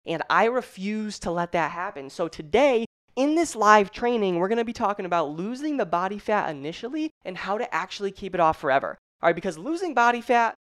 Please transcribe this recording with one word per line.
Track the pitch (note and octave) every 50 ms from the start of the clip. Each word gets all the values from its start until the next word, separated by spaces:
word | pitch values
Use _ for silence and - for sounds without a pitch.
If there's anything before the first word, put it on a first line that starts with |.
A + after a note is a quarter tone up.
| _
And | - E3 D3+ - -
I | D#3+ F3+ G#3+
refuse | A3+ B3+ B3+ - - - F#3 F#3 G#3 G#3+ G#3+ G#3+ G#3 -
to | - - F#3+
let | E3+ F3 F3 E3+ -
that | E3+ D#3 D3
happen. | F3 E3+ F3+ G#3 G3+ C#3+ C3+ C3+
So | - - E3+
today, | D#3+ - - D#3+ D3 D#3 A#3 C#4+ C#4+ B3 A3+ A#3 - _ _ _ _ _
in | B3 C4+ D4 D#4
this | E4+ E4 - -
live | G#3+ G3+ G#3 G#3+ G#3+ G3+ F3+
training, | - - A#3+ A#3+ B3 A3+ G3+ F#3 F3
we're | E3+ F3+
gonna | F#3+ A3+ A#3 A#3
be | A#3+
talking | A3+ - A3+ G3 G3+ G#3 F#3+
about | F3 F3 E3+ D3+ C#3+
losing | D3+ E3 F#3 A3 B3+ B3+ D4 D#4 D4
the | C4 G3+
body | E3 E3+ F3 F#3 F#3+ G#3 G3+
fat | - - G#3+ G3+ - D#3+
initially | D3+ C#3 C#3 D3+ F3 - A#3 B3 D4 D#4 D#4 D#4 - _ _
and | F#3 F#3
how | - - F#3+ G3+
to | A3+ A#3+ - -
actually | D#3+ F3+ - - - G3+ G3
keep | G3 - G3+ F#3 F3+
it | F3
off | E3 D#3+ D#3+ -
forever. | - C#3+ C3 C#3 - D#2 - - _ _ _ _ -
All | E3+
right, | E3+
because | E3+ - F#3+ D#3+
losing | D#3 F#3 C#4 E4 F4 F#4+ E4+ B3+
body | A#3+ A#3+ A#3+ A#3+ A#3+
fat, | A3+ - A#3+ A#3 A#3 A3 - -